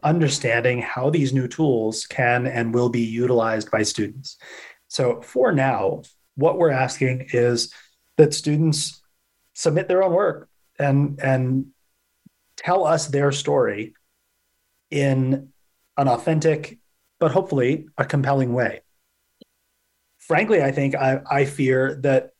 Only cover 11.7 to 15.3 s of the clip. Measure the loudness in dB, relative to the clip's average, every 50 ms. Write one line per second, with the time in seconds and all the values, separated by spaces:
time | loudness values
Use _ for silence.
11.7 | _ _ _ _ _ _ _ _ _ _ _ _ _ _ _ _ _ -10 -4 0
12.7 | 0 2 2 2 0 0 -2 -2 -2 0 0 0 0 -2 -2 0 0 2 2 0
13.7 | -2 -4 -8 -12 -14 _ _ _ _ _ _ _ _ _ _ _ _ _ _ _
14.7 | _ _ _ _ -2 0 0 2 2 2 0 0